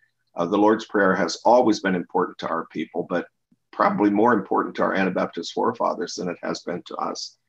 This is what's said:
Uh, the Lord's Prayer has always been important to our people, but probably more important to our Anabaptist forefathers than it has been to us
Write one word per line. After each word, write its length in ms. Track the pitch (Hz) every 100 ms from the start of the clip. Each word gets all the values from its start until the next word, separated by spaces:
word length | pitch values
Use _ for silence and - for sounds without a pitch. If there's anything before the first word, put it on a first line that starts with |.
| _ _ _ -
Uh, 100 | 85
the 120 | 101
Lord's 280 | 104 110 -
Prayer 280 | 107 95
has 260 | 92 85 - -
always 360 | 123 110 104
been 140 | 95 92
important 440 | - 92 90 -
to 80 | -
our 180 | 82 80
people, 340 | - 80 85 85
but 200 | 87 - _ _ _ _
probably 380 | - 104 95 104
more 240 | 101 117
important 420 | 110 92 110 90 90
to 80 |
our 120 | 92 92
Anabaptist 580 | 95 92 92 - 85
forefathers 640 | - 107 117 87 82 87 -
than 140 | 90
it 80 | 85
has 200 | 92 92
been 200 | - 87 -
to 80 | -
us 420 | 82 - - -